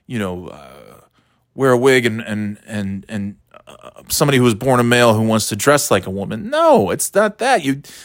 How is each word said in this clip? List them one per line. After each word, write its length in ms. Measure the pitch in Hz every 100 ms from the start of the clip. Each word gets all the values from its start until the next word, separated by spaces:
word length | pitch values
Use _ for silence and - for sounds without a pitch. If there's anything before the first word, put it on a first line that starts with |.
| -
you 140 | 120
know, 280 | 95 90 87
uh, 540 | 73 67 69 50 - _ _ _ _ _
wear 180 | - 131
a 60 | 120
wig 280 | 135 131 117
and, 140 | 113
and, 400 | 113 104 104 107 -
and, 400 | 107 98 98 -
and, 300 | 107 101 98 _ - -
uh, 340 | - - - -
somebody 280 | - 147 135
who 60 |
was 120 | 123 104
born 240 | 127 123
a 40 |
male 300 | 120 120 120
who 80 | 107
wants 260 | 110 110 -
to 60 | 101
dress 340 | - 143 -
like 160 | 101 95
a 40 |
woman." 400 | 95 98 110 214
No, 400 | 302 330 262 104
it's 240 | 175 -
not 240 | 190 214 208
that. 260 | 254 240
You, 200 | 139 135 - -